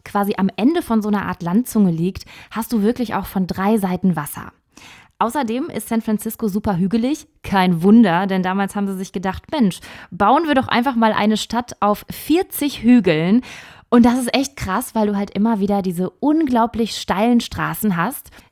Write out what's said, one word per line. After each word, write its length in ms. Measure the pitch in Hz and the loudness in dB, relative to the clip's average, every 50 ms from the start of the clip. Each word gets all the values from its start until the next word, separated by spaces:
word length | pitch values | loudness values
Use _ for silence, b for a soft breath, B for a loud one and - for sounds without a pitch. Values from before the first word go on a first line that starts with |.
| - | -12
quasi 300 | - - 202 202 202 208 | -6 -4 -2 -2 -2 -2
am 120 | - 190 185 - | 0 -2 -2 0
Ende 260 | - 208 277 339 349 | 2 2 2 2 0
von 220 | - - 226 220 | -2 0 -2 0
so 60 | 202 214 | 0 0
einer 180 | 208 202 - | -2 -2 -2
Art 160 | - 185 - | -4 -8 -6
Landzunge 480 | 170 170 180 226 247 - - 220 202 180 | -4 -2 0 0 0 0 2 2 2 2
liegt, 340 | 165 160 170 190 196 - - B B B B B | 2 0 -2 -4 -4 -8 -14 B B B B B
hast 200 | B - - - | B -8 -6 -2
du 100 | 240 214 | -2 0
wirklich 340 | 196 220 240 254 240 214 - | 2 0 0 -2 -4 -4 -4
auch 100 | 185 185 | -6 -6
von 220 | - - 202 185 170 | -4 -4 -4 -2 -2
drei 300 | - - 190 202 226 214 | -4 -2 0 0 2 2
Seiten 360 | 196 180 180 180 - 190 170 | 0 -2 -2 0 0 0 0
Wasser. 380 | 156 143 - - - - - - _ _ _ B B B B B B B B B - | 0 -4 -8 -10 -12 -14 -16 -18 _ _ _ B B B B B B B B B -4
Außerdem 520 | 202 226 - 302 262 214 226 254 320 - | -2 -2 -2 -2 -2 -2 -2 -4 -4 -6
ist 180 | - 220 - - | -8 -8 -6 -4
San 140 | 233 226 | -4 -4
Francisco 440 | - 220 214 202 - 220 - - 226 | -2 -2 -2 -2 -4 -6 -8 -4 -4
super 300 | 208 180 214 - 220 190 | -2 -2 -2 -2 -2 0
hügelig. 500 | 165 196 185 226 233 226 262 311 - - _ _ _ | 0 0 0 0 0 0 0 -2 -4 -8 _ _ _
Kein 400 | - - 202 196 185 185 175 160 | -8 -2 0 2 2 2 2 4
Wunder, 460 | 170 202 226 240 226 185 165 175 202 190 | 6 8 8 8 8 8 4 2 0 0
denn 160 | 190 185 175 | -2 -2 -2
damals 320 | 185 185 196 196 190 - | -2 -2 -2 -4 -4 -4
haben 100 | 208 202 | -6 -6
sie 100 | 196 190 | -6 -6
sich 140 | 185 190 - | -8 -8 -8
gedacht, 400 | - 196 180 190 185 - - - | -8 -6 -6 -6 -6 -8 -10 -6
"Mensch, 300 | - 302 226 185 - - B B B B B B | -2 0 0 0 0 -2 B B B B B B
bauen 340 | - 175 202 208 254 311 247 | -2 0 2 4 4 4 2
wir 80 | 294 294 | 2 0
doch 140 | 262 240 - | 0 0 0
einfach 260 | - 233 240 277 247 | 0 0 0 0 0
mal 180 | 226 226 220 | 2 2 2
eine 240 | 208 - 208 214 214 | 2 2 0 0 0
Stadt 420 | 208 - - 220 233 240 - - - | 0 -2 -4 -6 -6 -6 -6 -6 -2
auf 260 | 202 208 208 - - - | 0 0 -2 -2 -6 -14
vierzig 760 | - - - - 302 339 - - - - 190 190 - - 214 | -16 -10 -2 0 0 0 0 -2 -4 -4 -4 -4 -4 0 4
Hügeln." 560 | 233 247 240 175 180 156 156 165 180 208 254 B B B B B B B B B B | 6 6 6 6 4 2 2 2 2 2 2 B B B B B B B B B B
Und 140 | - 240 233 | 6 6 6
das 140 | 247 240 262 | 6 4 2
ist 160 | 247 233 - | -2 -2 -2
echt 220 | 254 277 - - | -2 -2 -4 -6
krass, 400 | - - 196 185 220 254 - - | -10 -6 -4 -4 -4 -4 -4 -2
weil 100 | 220 214 | -2 0
du 100 | 208 208 | 0 0
halt 140 | 196 202 - | -2 -4 -4
immer 300 | - 190 208 226 226 196 | -2 -2 0 0 0 0
wieder 200 | 196 202 202 202 | 0 0 0 0
diese 300 | 185 190 170 175 185 - | -2 -2 -4 -4 -4 -6
unglaublich 840 | - - - 285 302 320 330 254 247 226 233 233 - 220 233 202 - | -4 -2 0 0 2 2 2 2 2 0 0 0 -2 -2 -4 -4 -4
steilen 420 | - - - 185 190 220 240 240 233 | -6 -4 -4 -2 0 2 4 4 2
Straßen 580 | - - - - 156 156 160 - - 214 180 | 2 -2 -6 -6 -4 -4 -4 -2 -2 -2 0
hast, 360 | 170 170 233 294 - - - b b b b | 0 -2 -4 -4 -8 -14 -18 b b b b